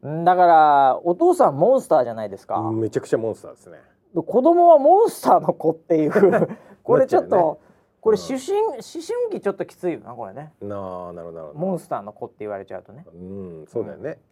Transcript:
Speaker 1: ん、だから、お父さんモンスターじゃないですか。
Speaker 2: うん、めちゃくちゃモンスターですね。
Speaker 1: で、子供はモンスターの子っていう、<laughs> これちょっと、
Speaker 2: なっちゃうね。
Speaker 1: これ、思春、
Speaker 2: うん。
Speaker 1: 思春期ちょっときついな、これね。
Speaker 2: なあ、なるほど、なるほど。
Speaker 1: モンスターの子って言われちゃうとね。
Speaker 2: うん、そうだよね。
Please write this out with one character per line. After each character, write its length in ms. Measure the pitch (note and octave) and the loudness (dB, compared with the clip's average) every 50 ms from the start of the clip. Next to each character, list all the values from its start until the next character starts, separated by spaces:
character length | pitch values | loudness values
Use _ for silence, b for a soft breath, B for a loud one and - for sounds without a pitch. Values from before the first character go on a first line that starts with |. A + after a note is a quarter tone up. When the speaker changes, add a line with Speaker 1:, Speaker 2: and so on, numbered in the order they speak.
| - | -10
Speaker 1:
ん、 180 | C3+ D3+ D#3+ E3+ | -10 -8 -2 2
だ 120 | E3+ F#3 | 2 4
か 100 | F3+ F3+ | 6 6
ら、 540 | E3+ E3+ D#3+ D#3 D3+ D3 C#3 C#3 C3+ B2+ - - | 6 8 6 6 6 6 4 4 4 2 0 0
お 100 | E3+ F3 | -2 -2
父 200 | F3+ D#4+ F4+ F4 | 2 2 2 4
さ 160 | F4+ C4+ F#3 | 4 2 2
ん 60 | C#3+ | 2
モ 200 | C3+ D#3+ A3 C4 | 2 2 2 2
ン 60 | C4 - | 0 2
ス 60 | - | 2
タ 100 | E3+ D3+ | 2 2
ー 60 | B2+ | 2
じ 60 | A#2 | 0
ゃ 40 | A2+ | -4
な 100 | A2 A2 | -10 -10
い 60 | G#2 | -10
で 60 | G2 | -10
す 100 | G2 - | -14 -12
か。 120 | _ A2 F#2 | _ -6 -6
Speaker 2:
う 140 | E2 E2 A2 | -4 -4 -4
ん、 80 | A2 | -4
め 100 | A2+ G#2+ | -4 -4
ち 80 | G#2+ C3 | -4 -6
ゃ 20 | |
く 80 | - - | -4 -4
ち 60 | - | -4
ゃ 40 | C3 | -4
モ 120 | A2+ A2+ | -4 -6
ン 40 | G2+ | -8
ス 80 | - - | -10 -14
タ 60 | - | -20
ー 20 | - | -20
で 40 | _ | _
す 120 | _ F#2 | _ -20
ね。 80 | E2 - _ _ _ _ _ _ _ | -20 -20 _ _ _ _ _ _ _
Speaker 1:
で、 80 | E3+ D#3 | -8 -8
子 200 | - - A#3 B3+ | -2 -2 2 2
供 260 | D#4+ E4+ F4 F4 F4 | 4 4 4 6 6
は 100 | E4+ D4 | 6 6
モ 260 | C4+ D4 F4 G4 A#4 | 8 6 6 6 4
ン 60 | G4+ | 2
ス 120 | - - - | 0 -4 0
タ 160 | C4 A3 E3+ | 2 2 2
ー 20 | |
の 120 | - - - | 2 0 -4
子 180 | - - D#3 | -2 -2 -4
っ 40 | D#3+ | -4
て 220 | - _ _ F3 | -4 _ _ 0
い 100 | D#3 D#3 | 0 0
う、 60 | D3 - | 0 2
<laughs> 720 | G#3 G3 F#3 - A3 E3 C3 - - _ _ - _ _ | 4 4 4 4 2 -2 -2 -6 -14 _ _ -20 _ _
こ 140 | - A#3 | 0 2
れ 100 | B3+ C4 | 2 2
ち 100 | C4 - | 2 2
ょ 60 | - - | -2 0
っ 60 | - | 0
と、 80 | - | 0
Speaker 2:
な 0 | |
っ 40 | G3 | 0
ち 40 | E3+ | 0
ゃ 40 | D#3 | 0
う 40 | D3 | -2
ね。 40 | b b b b b b b b _ | b b b b b b b b _
Speaker 1:
こ 100 | _ A3 A3 | _ 0 0
れ、 60 | G#3+ | 0
思 80 | - - B3+ C4 | -2 -6 -8 -8
春、 200 | C4 - G4 G4+ | -6 -6 -4 -2
Speaker 2:
う 40 | A4 | -2
ん。 40 | |
Speaker 1:
思 120 | A4+ D4+ A#3 | -4 -6 -10
春 240 | - - - E4 D#4+ - A#4 B4 B4 A4 | -16 -16 -16 -16 -12 -10 -8 -6 -6 -6
期 100 | G4 G#3+ | -8 -6
ち 80 | - G3+ | -6 -8
ょ 40 | F#3+ | -6
っ 20 | |
と 100 | G3 F3 | -6 -10
き 80 | - - | -12 -12
つ 160 | _ - F3+ | _ -8 -8
い 100 | D#3+ A#2 | -8 -8
な、 140 | - F#2 A#2 | -12 -18 -16
こ 120 | A#2+ A#2 | -16 -16
れ 80 | F#2+ G2 | -14 -14
ね。 180 | B2+ D3 D#3 _ _ | -16 -18 -18 _ _
Speaker 2:
な 480 | - G2+ G2+ G2+ G2 F#2 F#2 F2+ F2+ F2 | -14 -12 -12 -10 -10 -12 -12 -12 -14 -14
あ、 40 | F2 | -14
な 100 | F2 E2+ | -16 -16
る 60 | E2+ | -16
ほ 40 | E2 | -16
ど、 60 | E2 | -16
な 40 | D#2+ | -18
る 60 | D2+ | -16
ほ 40 | D2 | -12
ど。 40 | D3 | -8
Speaker 1:
モ 160 | E3 F#3+ F#3 | -6 -6 -6
ン 40 | D#3+ | -8
ス 100 | D3+ _ | -8 _
タ 80 | D3 | -10
ー 40 | A#2+ G2+ | -10 -10
の 100 | G2+ G#2+ | -12 -16
子 140 | _ - | _ -16
っ 20 | A#2 | -16
て 80 | _ _ | _ _
言 80 | G#2+ G#2 | -12 -10
わ 100 | G#2 G2 | -10 -10
れ 60 | G2 | -12
ち 100 | _ F#2 | _ -16
ゃ 40 | F#2 | -16
う 40 | F2+ | -16
と 100 | _ G#2 | _ -20
ね。 120 | C3 F3+ F#3 E2 | -20 -20 -20 _
Speaker 2:
う 40 | |
ん、 480 | E2+ F2+ F2+ F#2+ G2 F#2+ F2+ E2+ D#2+ D#2 | -20 -18 -16 -14 -14 -14 -16 -16 -18 -20
そ 140 | - - A#2+ | -12 -10 -10
う 40 | G#2+ | -8
だ 80 | - - | -8 -12
よ 60 | D#2 | -14
ね。 200 | G2 C#3+ - _ _ _ | -14 -14 -14 _ _ _